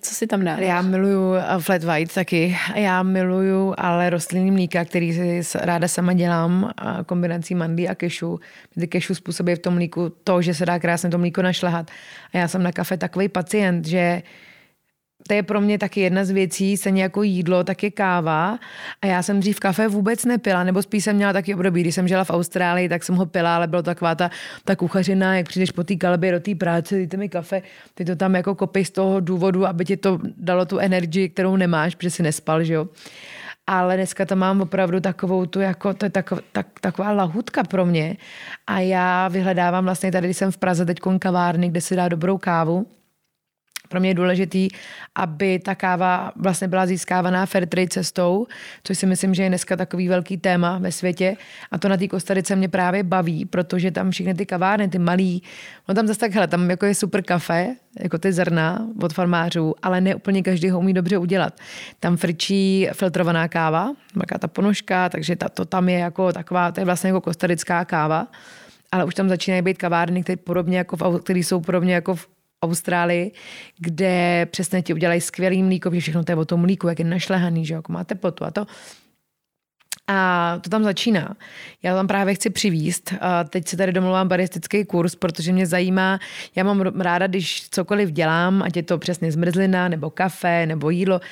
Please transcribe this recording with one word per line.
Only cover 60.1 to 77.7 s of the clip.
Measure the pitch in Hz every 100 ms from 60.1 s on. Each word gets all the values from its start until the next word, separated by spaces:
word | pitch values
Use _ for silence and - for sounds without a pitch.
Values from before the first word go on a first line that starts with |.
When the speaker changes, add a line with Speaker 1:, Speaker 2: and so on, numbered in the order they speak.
Speaker 2:
úplně | - - 196
každý | 185 180 185
ho | 180
umí | 190
dobře | 185 175 202
udělat. | 175 190 160 - - - - -
Tam | 175 170
frčí | 180 165 - 196 190 190 180
filtrovaná | - 185 151 170 170 165
káva, | 165 160 160 220 285 _ -
taká | - -
ta | 170
ponožka, | - 196 202 - 185 180
takže | 170 156 175
ta, | -
to | -
tam | 175 190 180
je | 180
jako | 175 165 185
taková, | 180 170 180 175
to | 165
je |
vlastně | 185 180 190
jako | 185
kostarická | 170 165 180 170 - 170
káva, | 175 165 156 160 247 - - - - - _
ale | 185
už | 175
tam | 175 190
začínají | 175 - 185
být | 180 185
kavárny, | 175 170 170 180
které | 175 180
podobně | - 175 175 180
jako | 180 165
v |
Au-, | 175 170
které | - 185
jsou | 165 180
podobně | 165 180 180
jako | 180 170
v | 175 - _ _ _
Austrálii, | 165 170 - 180 175 175 190 - - - - -
kde | 170 160 190 180 175 170 165
přesně | - 175 185
ti | 170
udělají | 165 170 170
skvělý | - - 185 185
mlíko, | 190 185 185
protože | 175
všechno | 160 165
to | 165
je | 165
o |
tom | 156 170
mlíku, | 175 190 175
jak | 160
je |
našlehaný, | 165 180 - 185 175 165
že | 156